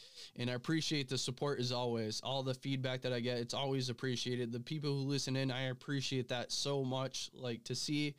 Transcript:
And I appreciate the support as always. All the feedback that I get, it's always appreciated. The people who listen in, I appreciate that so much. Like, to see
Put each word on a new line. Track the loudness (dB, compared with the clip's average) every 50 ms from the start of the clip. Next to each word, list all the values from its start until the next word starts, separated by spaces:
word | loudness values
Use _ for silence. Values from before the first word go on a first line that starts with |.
| -20 -20 -16 -16 -16 -12 -6
And | -4 -2 0
I | 0
appreciate | 0 0 2 2 2 2 2 2 0 0 0
the | 0 0
support | 0 -2 -2 0 0 0 2 2
as | 0 0
always. | 0 0 0 2 2 2 0 0 -2 -2
All | -2 0 0 0
the | 0 0 -2
feedback | -2 -2 -2 0 0 0 0 -2 0 0
that | 0 0
I | 2
get, | 2 2 0 0
it's | 0 -2 -2
always | 0 0 2 2 2 2 0
appreciated. | -2 -2 0 0 0 0 0 0 0 0 0 0
The | -2 -4
people | -4 -4 -4 -2 0 0
who | 0 0 0 0
listen | 0 0 0 0 2
in, | 2 2 2
I | 0 0 0 -2
appreciate | -2 -4 -4 -2 -2 0 0 0 0 0 0 0
that | 0 -2 0 0
so | -2 0 0 2 2 2 2
much. | 2 2 2 2 0 0 -2 -6 -6
Like, | -6 -4 -2 -2 -2 -2 -2
to | -4 -2
see | -2 0 0 2 2 2 2 0